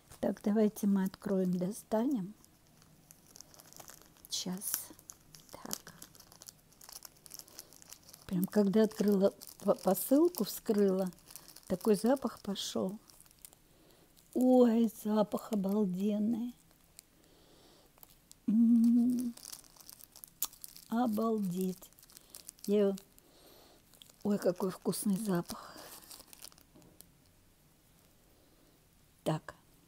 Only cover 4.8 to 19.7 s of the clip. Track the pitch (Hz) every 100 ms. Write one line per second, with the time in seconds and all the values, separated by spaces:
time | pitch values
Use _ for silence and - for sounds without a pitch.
4.8 | - - - - - - - - - -
5.8 | - - - - - - - - _ -
6.8 | - - - - - - - - - -
7.8 | - - - - - 185 - 208 202 220
8.8 | 220 - 208 202 196 - - - 202 180
9.8 | 190 196 - 277 339 - 196 - - 208
10.8 | 202 185 185 - - - - - - 185
11.8 | 226 196 226 277 233 - - 196 - -
12.8 | - 214 - - - _ - - _ _
13.8 | - - _ - _ - 254 254 240 226
14.8 | 226 - 214 214 202 - - 214 190 208
15.8 | 202 180 208 208 214 226 240 - _ _
16.8 | _ - - _ _ - - - - -
17.8 | _ _ - _ - - - 214 233 240
18.8 | 233 240 247 247 247 233 - - -